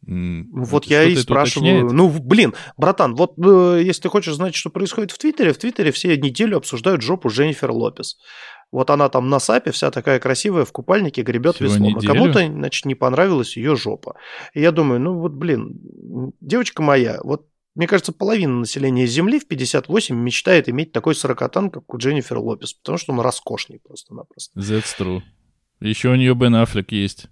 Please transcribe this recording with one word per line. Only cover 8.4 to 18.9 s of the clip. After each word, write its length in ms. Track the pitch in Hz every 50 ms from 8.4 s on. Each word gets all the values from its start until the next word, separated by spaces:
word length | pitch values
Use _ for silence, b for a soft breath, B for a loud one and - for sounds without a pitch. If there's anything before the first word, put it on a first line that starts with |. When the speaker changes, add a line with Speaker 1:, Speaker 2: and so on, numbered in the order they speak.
| B B B B B B
Speaker 2:
Вот 180 | - 127 131 -
она 200 | 147 143 147 135
там 200 | - 131 123 131
на 100 | 143 135
сапе, 300 | - - - 247 - -
вся 200 | - - - 143
такая 280 | 135 127 120 - 139 123
красивая, 460 | - 127 131 - - 208 190 170 135
в 60 | -
купальнике, 500 | _ - 117 - 185 208 202 151 - -
гребёт 360 | 113 123 117 117 123 165 - -
Speaker 1:
Всего 120 | - 101
Speaker 2:
веслом. 200 | 104 104 104 104
И 20 | 104 110
Speaker 1:
неделю? 160 | 104 104 -
Speaker 2:
кому-то, 320 | - 254 175 143 220 180 156
значит, 380 | - - 143 135 - - -
не 100 | 139 131
понравилась 600 | - - 127 127 143 180 196 180 139 117 - - -
её 180 | 113 143 151
жопа. 400 | 117 - 107 104 - - - - B B B B B B B B
И 60 | 147
я 100 | 147 170
думаю, 280 | 160 160 160 143 123 120
ну 200 | 131 170 185 170
вот, 140 | 165 175 147
блин, 460 | 135 156 170 151 113 - - - - - - - - - -
м, 220 | - 120 127 135 - _
девочка 400 | - 147 190 247 240 - - -
моя, 380 | 156 147 143 135 123 113 110 - -
вот 240 | 123 143 151 _ _ _ _ _ _ _
мне 120 | 151 170 170
кажется, 240 | 208 190 - -
половина 480 | 165 _ 202 196 220 220 185 147 127 120
населения 460 | 120 110 - 139 139 135